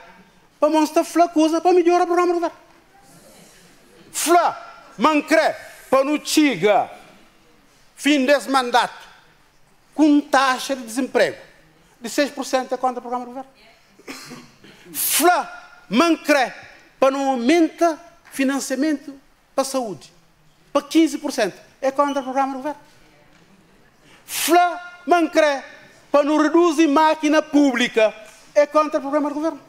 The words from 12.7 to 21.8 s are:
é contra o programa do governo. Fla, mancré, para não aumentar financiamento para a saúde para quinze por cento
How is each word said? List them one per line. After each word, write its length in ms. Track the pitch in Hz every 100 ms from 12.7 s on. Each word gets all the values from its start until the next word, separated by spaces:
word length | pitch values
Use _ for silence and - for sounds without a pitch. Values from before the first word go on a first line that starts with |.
é 40 | 247
contra 220 | 254 247
o 20 |
programa 240 | 240 247 240
do 60 |
governo. 180 | 254 269 _ _ _ _ _ - - - 120 - _ - - 180
Fla, 880 | 147 - - 339 330 - - - - -
mancré, 640 | 214 339 311 - 285 220 - - - _ _
para 120 | 269
não 180 | 277 269
aumentar 680 | 254 240 339 311 - 339 294 - _ -
financiamento 840 | - 269 269 - 254 311 277 - 269 _ _ _ -
para 60 |
a 40 | 269
saúde 460 | 262 226 160 - _ _ _ _ _ _
para 100 | 285
quinze 360 | - 320 320 285
por 140 | 285
cento 260 | 254 196 - - _